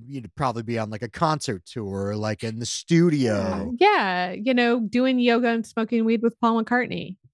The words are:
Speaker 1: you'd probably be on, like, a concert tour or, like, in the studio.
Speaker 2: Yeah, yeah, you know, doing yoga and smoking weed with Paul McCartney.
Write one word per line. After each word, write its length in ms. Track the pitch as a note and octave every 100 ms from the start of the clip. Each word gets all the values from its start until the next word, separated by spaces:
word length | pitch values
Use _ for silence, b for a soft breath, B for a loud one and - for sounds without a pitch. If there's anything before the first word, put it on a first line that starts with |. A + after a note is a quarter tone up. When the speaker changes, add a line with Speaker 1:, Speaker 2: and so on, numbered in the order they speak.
| A#2+
Speaker 1:
you'd 280 | C#3 A2
probably 280 | - C3+ A#2
be 160 | A2+ A#2
on, 100 | G#2+
like, 120 | G#2+
a 60 | A#2
concert 560 | - D#3+ D3+ - G2 -
tour 420 | B2+ G2+ G2 G2+
or, 80 | G#2
like, 260 | G#2+ G#2+
in 140 | A2+ A2+
the 80 | A#2+
studio. 1080 | - - E3+ F3 D3+ B2 G2+ F#2+ F#2+ A3+ A#3+
Speaker 2:
Yeah, 520 | G4 G4 G3 F3+ F3+
yeah, 20 |
you 200 | F#3 A3
know, 260 | B3 A#3+ A#3+
doing 380 | G#3+ A#3+ C4 B3+
yoga 300 | A#3+ A#3 A#3+
and 180 | A#3 A3
smoking 380 | - A3 A#3 A3+
weed 160 | A3+
with 160 | A3+ -
Paul 220 | A#3 A3+
McCartney. 540 | A3 A#3+ B3 F3 - F#3+ _